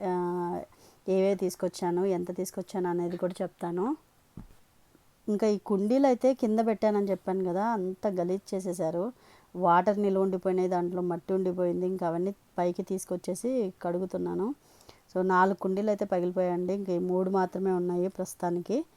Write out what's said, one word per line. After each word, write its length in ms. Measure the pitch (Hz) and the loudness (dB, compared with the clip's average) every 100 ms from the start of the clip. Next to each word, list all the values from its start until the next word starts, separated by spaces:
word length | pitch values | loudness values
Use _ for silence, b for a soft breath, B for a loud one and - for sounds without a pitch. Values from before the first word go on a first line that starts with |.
ఆ, 580 | 196 180 180 180 175 175 - b b b - | -4 -2 -2 -2 -4 -6 -10 b b b -2
ఏవేవి 260 | 190 190 196 | 2 2 2
తీసుకొచ్చాను, 720 | 185 - 185 - 180 175 196 | -2 -2 -6 -2 -2 0 2
ఎంత 300 | 175 175 180 | 0 -2 -6
తీసుకొచ్చాను 540 | 185 - 185 196 180 | -6 -8 -6 -2 -2
అనేది 280 | 175 175 175 | 0 -2 -2
కూడా 160 | 180 185 | -4 -2
చెప్తాను. 560 | 185 - 175 175 214 311 _ _ _ - - - - _ _ _ _ _ - | -8 -6 -6 -2 -2 -4 _ _ _ -20 -20 -20 -20 _ _ _ _ _ -4
ఇంకా 200 | 208 220 | 0 2
ఈ 100 | 202 | 2
కుండీలు 500 | - 202 208 254 277 | 0 0 2 4 4
అయితే 260 | 247 262 | 4 2
కింద 260 | 269 233 214 226 | 2 2 2 2
పెట్టానని 440 | 214 220 208 196 | 2 2 2 2
చెప్పాను 360 | 185 - 185 185 | -2 -2 -2 0
కదా, 200 | 175 220 | 0 0
అంతా 440 | 226 185 185 214 | -2 -4 -4 -2
గలీజ్ 460 | 185 175 190 - 196 | 0 0 -2 -4 -4
చేసేసారు. 580 | 185 175 160 170 208 b b b b 175 | -4 -2 -2 -2 -4 b b b b 0
వాటర్ 460 | 180 175 185 208 | 4 6 4 2
నిల్వ 200 | 202 190 | 2 2
ఉండిపోయినాయి, 460 | 196 185 190 185 185 | 2 0 0 0 2
దాంట్లో 340 | 180 175 180 | 0 0 -2
మట్టి 320 | 175 170 - | -2 -4 -2
ఉండిపోయింది. 540 | 190 185 180 180 175 180 | 0 0 0 0 0 -2
ఇంకా 200 | 185 175 | -2 -2
అవన్నీ 280 | 165 185 196 _ - | 0 -2 -4 _ -2
పైకి 260 | 175 175 | -2 -2
తీసుకొచ్చేసి 880 | 185 190 - 180 - 180 240 262 196 - | -4 -6 -4 -6 -4 -4 -2 0 -2 -4
కడుగుతున్నాను. 720 | 175 175 185 185 175 175 202 285 B B B B _ 185 | -4 -2 -2 -4 -4 -2 -4 -4 B B B B _ -2
So 60 | |
నాలుగు 340 | 185 185 190 196 | 4 6 4 2
కుండీలు 340 | 190 190 214 | -2 -2 0
అయితే 160 | 208 202 | -2 0
పగిలిపోయాయండి. 680 | 185 180 180 180 175 180 | 0 0 0 0 0 -2
ఇంక 160 | 202 190 | -2 -2
ఈ 80 | 175 | -2
మూడు 320 | 180 180 190 | 0 0 2
మాత్రమే 420 | 196 185 196 190 | 2 0 0 0
ఉన్నాయి 360 | 185 180 175 180 | 0 0 0 -2
ప్రస్తుతానికి. 760 | - 185 - 180 175 170 226 330 | -4 -8 -4 -2 -2 -2 -2 -4